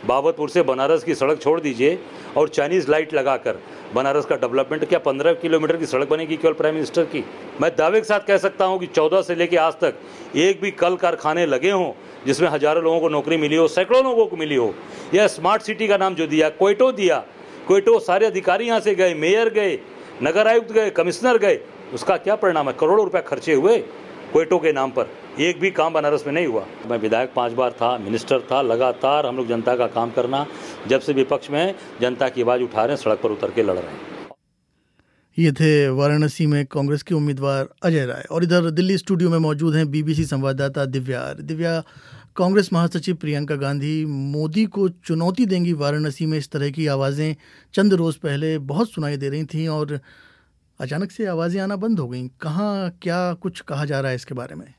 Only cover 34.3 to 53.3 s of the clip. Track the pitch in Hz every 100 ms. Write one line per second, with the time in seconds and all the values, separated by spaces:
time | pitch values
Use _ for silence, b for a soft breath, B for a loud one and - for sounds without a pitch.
34.3 | - _ _ _ _ _ _ _ _ _
35.3 | - 165 139 156 151 143 131 143 151 151
36.3 | - 156 147 139 151 139 147 - 165 147
37.3 | 135 139 135 135 _ 180 160 127 123 -
38.3 | 165 175 180 170 160 185 196 - 185 175
39.3 | 165 156 151 165 151 156 147 151 156 156
40.3 | 139 135 135 139 139 135 135 127 127 131
41.3 | 147 147 160 165 165 - B B B B
42.3 | - 180 202 190 175 170 175 151 170 151
43.3 | 147 147 147 139 143 143 156 156 139 139
44.3 | 147 156 165 220 202 190 175 - 165 170
45.3 | 185 233 185 175 160 143 151 151 135 160
46.3 | 156 139 151 143 143 151 139 135 143 156
47.3 | 151 b b b - 202 190 165 147 160
48.3 | 139 156 156 135 147 226 - 147 143 139
49.3 | 147 151 156 160 151 151 147 b b b
50.3 | b b b _ _ 127 147 196 - 208
51.3 | 165 170 190 190 202 220 208 127 127 127
52.3 | _ 160 160 208 202 185 175 185 170 180